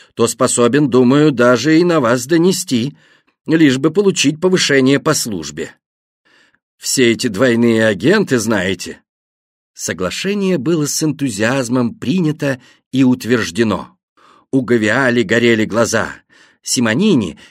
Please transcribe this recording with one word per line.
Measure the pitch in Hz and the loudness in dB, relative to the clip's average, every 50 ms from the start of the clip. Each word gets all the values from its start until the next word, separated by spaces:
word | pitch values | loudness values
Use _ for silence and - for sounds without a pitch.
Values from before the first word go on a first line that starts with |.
| - _ _ | -20 _ _
то | - 117 | -2 -2
способен, | 107 - - 131 120 - 127 120 117 123 147 151 123 | -2 -2 -2 -2 0 2 2 2 2 2 2 0 2
думаю, | 104 127 127 120 139 147 151 156 | 4 4 4 4 4 4 4 2
даже | 131 113 120 123 123 113 123 156 156 160 | 2 2 2 2 2 2 2 2 2 2
и | 175 | 2
на | 175 165 156 | 2 2 0
вас | 123 113 127 127 117 | 0 0 0 -2 -2
донести, | 135 170 165 170 190 180 - - - 135 113 120 147 - _ _ _ _ _ _ _ _ _ _ | 0 0 2 2 2 0 -2 -4 -4 -4 -2 -2 -4 -8 _ _ _ _ _ _ _ _ _ _
лишь | - 156 160 156 139 127 | -2 2 4 4 4 2
бы | 135 143 160 | 2 0 -2
получить | 151 196 208 196 175 - - 175 156 156 | 0 0 0 0 0 0 0 -2 0 0
повышение | 185 185 185 180 - - 143 135 127 131 139 131 | 0 0 0 0 0 2 2 2 2 2 2 0
по | - 160 143 | 0 -2 -2
службе. | - - 120 101 82 76 73 73 80 76 - - _ _ _ _ _ _ _ _ _ _ _ _ _ _ _ _ _ _ _ _ | -2 -4 -6 -8 -8 -10 -10 -10 -12 -12 -12 -14 _ _ _ _ _ _ _ _ _ _ _ _ _ _ _ _ _ _ _ _
Все | _ - - - 139 123 117 | _ -8 -4 0 2 2 2
эти | 110 104 - | 2 0 -2
двойные | 120 92 95 131 123 117 117 120 117 113 110 110 | -4 -2 0 0 2 2 2 2 2 2 2 2
агенты, | 110 104 80 95 151 208 220 190 - 135 117 | 0 0 0 0 0 2 2 0 0 -2 -2
знаете. | 101 113 113 95 90 95 95 - - 82 73 - _ _ _ _ _ _ _ _ _ _ _ _ _ _ _ - | 0 0 -2 -2 -2 -2 -4 -6 -8 -14 -16 -18 _ _ _ _ _ _ _ _ _ _ _ _ _ _ _ -12
Соглашение | - - 98 82 92 87 - - - 190 208 208 196 185 185 | -10 -8 -6 -6 -6 -6 -6 -6 -6 -6 -4 -4 -2 -2 -2
было | 143 117 160 175 156 147 | -2 -2 -2 -2 -2 -2
с | 139 - - | -4 -4 -4
энтузиазмом | 156 156 139 - 139 131 101 95 107 117 135 139 127 113 123 127 120 110 - | -4 -4 -4 -4 -6 -6 -4 -2 -2 -2 -2 -2 -2 -2 -2 -2 -2 -2 -4
принято | - - 139 175 190 170 151 151 - 147 139 131 - _ _ _ _ _ _ | -6 -6 -4 -2 0 0 -2 -2 -4 -4 -6 -6 -6 _ _ _ _ _ _
и | - 131 131 | 0 2 2
утверждено. | 127 123 - - 110 123 113 98 85 82 107 117 107 92 76 67 - _ _ _ _ _ _ _ _ _ _ _ _ | 2 2 0 0 0 0 0 -2 -2 -2 -2 0 0 -2 -4 -6 -12 _ _ _ _ _ _ _ _ _ _ _ _
У | - 135 | -2 -2
Гавиали | 123 - 120 113 107 104 110 131 135 123 120 120 107 | 0 0 0 2 2 2 0 0 0 0 0 0 0
горели | 92 113 120 120 117 117 107 110 | 0 0 2 4 4 2 2 0
глаза. | 85 95 113 113 92 113 107 87 - - - _ _ _ _ _ _ _ _ | 0 0 0 0 0 0 -2 -4 -6 -10 -16 _ _ _ _ _ _ _ _
Симонини | - - - 131 120 110 107 147 208 220 175 123 101 82 73 - - - | -10 -6 -2 -2 0 0 0 0 2 2 2 2 0 -2 -8 -14 -20 -20